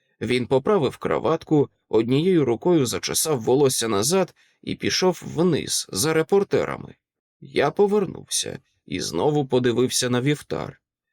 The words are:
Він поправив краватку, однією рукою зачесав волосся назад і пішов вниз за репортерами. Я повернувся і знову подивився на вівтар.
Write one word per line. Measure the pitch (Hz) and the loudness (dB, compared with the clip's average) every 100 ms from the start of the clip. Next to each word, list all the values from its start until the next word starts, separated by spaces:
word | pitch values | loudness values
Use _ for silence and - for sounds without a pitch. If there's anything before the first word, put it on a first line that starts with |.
| _ _ | _ _
Він | 113 123 113 | -2 -2 0
поправив | 131 170 202 127 - | 0 2 0 0 -4
краватку, | 87 73 117 160 - 156 135 _ - | -2 -2 0 -2 0 0 0 _ -2
однією | 110 117 135 185 170 | 0 2 2 2 2
рукою | 127 113 180 165 120 | 2 0 2 2 2
зачесав | 95 - 78 160 135 | -2 -4 -2 -2 -2
волосся | 110 135 135 - 113 | 2 4 4 2 -2
назад | 98 131 190 170 _ _ _ | 0 0 0 -2 _ _ _
і | - | -10
пішов | - 101 - 185 - | -6 -4 0 0 0
вниз | - 135 180 123 - - - | -4 0 0 0 -2 -6 -4
за | 95 147 | -4 0
репортерами. | 160 160 202 202 113 73 65 - - _ _ _ _ | 0 2 0 2 0 -2 -6 -12 -20 _ _ _ _
Я | 139 139 143 | -6 -2 0
повернувся | - 202 208 190 - - - - - _ _ - | 2 2 2 -2 -6 -8 -6 -6 -10 _ _ -10
і | 87 | -6
знову | - 82 131 151 135 | -4 -2 0 0 0
подивився | 127 123 117 123 - 123 | 0 2 0 0 -2 -2
на | 123 | 0
вівтар. | 135 147 - - - - _ _ _ | 0 -4 -6 -8 -8 -12 _ _ _